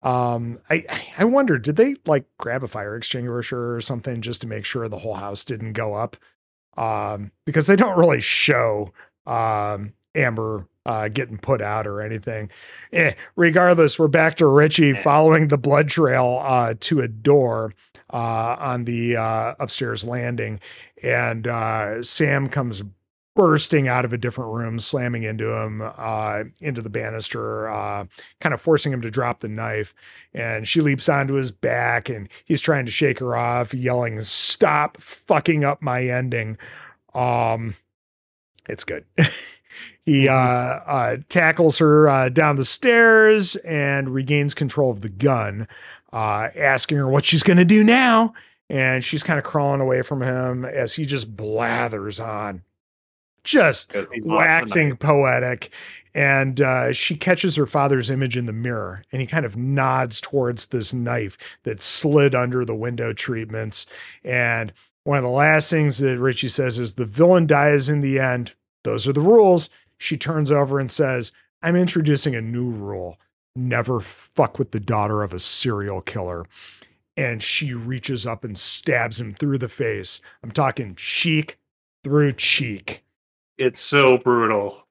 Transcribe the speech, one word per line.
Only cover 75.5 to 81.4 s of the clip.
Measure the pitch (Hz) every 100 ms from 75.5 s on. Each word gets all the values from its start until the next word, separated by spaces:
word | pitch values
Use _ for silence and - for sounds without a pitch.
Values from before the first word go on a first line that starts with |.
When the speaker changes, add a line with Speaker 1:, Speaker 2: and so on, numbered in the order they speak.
| - 131 104 101 95
Speaker 1:
killer." | - 113 90 87 85 - - - _ _ _ -
And | 135 113
she | - - 147
reaches | 120 117 127 - 127 120
up | 113
and | 120 98
stabs | - - - 127 117 110
him | 113
through | 104 147 139
the | 120
face. | - 120 104 95 - - _
I'm | 117
talking | 135 135 - 110 90
cheek | - - 175 156